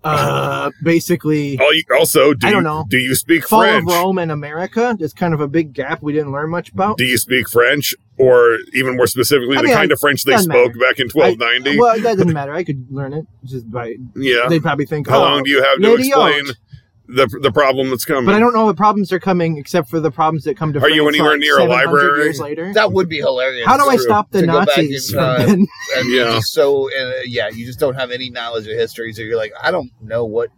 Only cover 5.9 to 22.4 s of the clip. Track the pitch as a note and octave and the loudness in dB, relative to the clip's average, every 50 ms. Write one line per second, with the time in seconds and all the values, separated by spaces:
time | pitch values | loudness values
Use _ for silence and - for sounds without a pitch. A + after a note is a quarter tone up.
5.9 | D#3+ - - D3+ D3 D3+ D3+ C#3+ C3+ C#3 D3+ D#3 E3+ F3 E3 - - - F#3+ G#3 | -8 -8 -6 -4 -2 -2 -4 -4 -6 -6 -6 -6 -6 -8 -8 -8 -6 -4 -2 -2
6.9 | A3 E3+ - B2+ B2 - - - B2+ B2+ A#2 - - A#2 A#2+ B2 C#3+ D3 C3+ - | 0 -2 0 0 0 -2 -2 0 -2 -2 -2 0 0 2 2 2 2 0 -2 -6
7.9 | - _ _ _ _ _ C3+ B2+ B2 B2 A#2+ A#2 A#2 A#2 - - - C3 C3 C3 | -6 _ _ _ _ _ 4 6 6 6 6 4 2 0 -4 -6 -4 -4 -2 -2
8.9 | B2+ B2+ B2 A2+ - B2+ A#2+ - - C#3 B2 A#2+ C#3 C#3+ - - - D3+ D#3 - | 0 0 0 0 0 0 -2 0 0 -2 -2 0 -2 0 2 2 2 2 2 2
9.9 | D3 - - D3 C#3 C3 - C#3 - A3+ F#3+ E3+ D#3 D#3+ D#3+ B2 A#2 A#2+ B2 C3 | 0 0 0 0 0 0 0 2 2 2 2 2 4 4 4 2 2 0 0 0
10.9 | A#2+ - C3 A#2 - D3+ C#3 A#2+ A2+ A2 A#2+ A#2 A#2+ B2+ B2+ - - G#3+ A#3+ A#3 | 0 -2 -4 -4 0 2 2 2 2 0 -2 -2 -2 0 0 0 2 4 4 4
11.9 | A3+ A3 G#3+ A#3 A3+ F#3+ F#3 E3+ D#3+ D3+ C#3 C#3 D3 E3 F3+ E3+ D3 C3+ B2+ B2 | 2 2 0 -2 0 2 0 0 0 -2 -4 -6 -6 -6 -6 -6 -6 -8 -8 -12
12.9 | C3+ C3+ C#3 C3+ C#3+ D#3 D#3+ _ _ _ - B2+ C3 C3 A2+ A#2 G#2 B2 A#2 A2+ | -10 -8 -8 -8 -8 -10 -10 _ _ _ -18 -14 -14 -14 -12 -10 -10 -10 -8 -10
13.9 | - - C3 A#2+ - - C3+ C3+ B2 A#2+ A#2+ B2+ E3+ D#3+ D3 D#3+ C#3+ C#3 D3 - | -12 -12 -14 -16 -10 -6 -2 0 2 2 2 2 0 0 0 -2 -2 -2 -4 -4
14.9 | D#3+ D3 C#3+ - C3 C#3 C#3 C#3 C#3+ C#3+ C3+ C#3 C#3+ C3+ C3 C#3 C#3 - F#3+ G#3+ | -4 -8 -2 0 2 4 4 4 2 0 0 0 2 2 4 2 2 4 4 4
15.9 | A#3 B3 C4 C4+ C#4 C4 - D3 D3 C#3+ C#3+ C#3 B2+ _ _ _ - - _ _ | 4 4 2 2 2 2 2 2 2 0 -2 -6 -10 _ _ _ -20 -20 _ _
16.9 | _ _ _ - A#2+ B2+ C3+ G#2+ F#2 - - C3+ F#2 D3+ C#3+ C3+ C3 C3 C3+ C3 | _ _ _ -6 0 0 2 2 0 0 0 0 2 2 2 2 2 0 0 -2
17.9 | C3 A#2+ - - D#3 C3+ B2 D3 G3 G#3 A3+ A#3+ A#3+ A3 A3 G#3+ F#3+ D3+ G#3 G#3 | -2 -4 -2 -2 -2 0 2 2 4 4 4 4 4 2 2 2 2 2 2 2
18.9 | G#3+ G#3 G3+ E3 F#3+ E3+ - F#3+ F#3+ F3+ E3+ E3 E3 D3 C3+ - - F3+ D#3+ - | 2 2 -2 -2 -4 -4 -2 0 0 0 0 -2 -2 -6 -8 -2 -2 -2 -2 0
19.9 | - E3 D3+ D#3+ C3 - D#3 D#3 D#3+ D#3 C3 D3+ C#3 - E3 D#3 C#3+ D3 C3 D3+ | -4 -2 -2 -2 0 0 0 0 0 -2 -4 -4 -4 -4 -4 -4 -2 0 2 2
20.9 | D#3 D3+ D3+ D3 D3 D3+ D3+ D3+ D3+ D3 D3 D3+ C#3+ C#3 C3 A#2+ B2 B2 C3+ C#3 | 2 4 2 2 2 2 2 2 2 2 2 2 4 4 4 4 4 2 2 2
21.9 | C#3+ C#3+ C#3+ C#3 C#3+ C#3+ D3 D3+ D#3+ D#3+ | 2 2 2 2 2 2 0 0 -2 -4